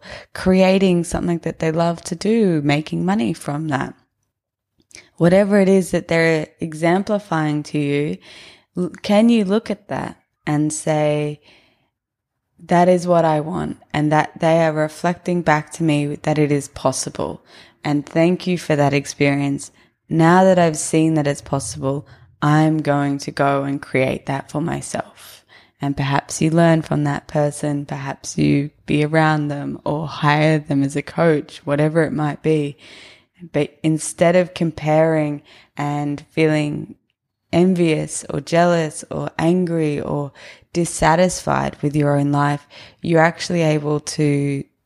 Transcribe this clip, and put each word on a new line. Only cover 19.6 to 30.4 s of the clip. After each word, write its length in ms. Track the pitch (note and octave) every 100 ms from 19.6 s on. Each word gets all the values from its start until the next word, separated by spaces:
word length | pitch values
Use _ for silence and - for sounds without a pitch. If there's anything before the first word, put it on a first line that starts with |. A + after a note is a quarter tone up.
| - _ _ _ _
Now 340 | D#3+ E3 F3+
that 160 | F#3+ F3+
I've 180 | E3+ D3+
seen 360 | - D#3+ D#3+
that 140 | D#3+ C#3+
it's 140 | C#3+
possible, 680 | - C#3 - D3+ C3+ C#3 - - _ _
I'm 380 | D3 D3+ D#3 D#3
going 400 | D3 C#3+ C#3+ C#3
to 120 | -
go 320 | - C#3 C#3
and 180 | C#3 C#3
create 440 | - C3 C3 C3 -
that 260 | C#3 -
for 80 | D3+
myself. 840 | E3 C#3 - - - _ - - _ - _ _
And 160 | C#3+ C#3
perhaps 440 | C#3 C#3+ - -
you 80 | D#3+
learn 320 | D#3+ E3+ D#3+
from 220 | D#3 D3
that 240 | D3 C#3+ -
person, 580 | D3+ D3 - D3+ C#3+ C#3+
perhaps 520 | C#3+ C#3 C#3 - -
you 320 | D3 C#3+ D3 - -
be 180 | D3+
around 460 | D3 D#3+ D#3 D3+ D3
them 320 | C#3+ C#3 C#3+ -
or 220 | D3 D#3
hire 500 | - D3 D3+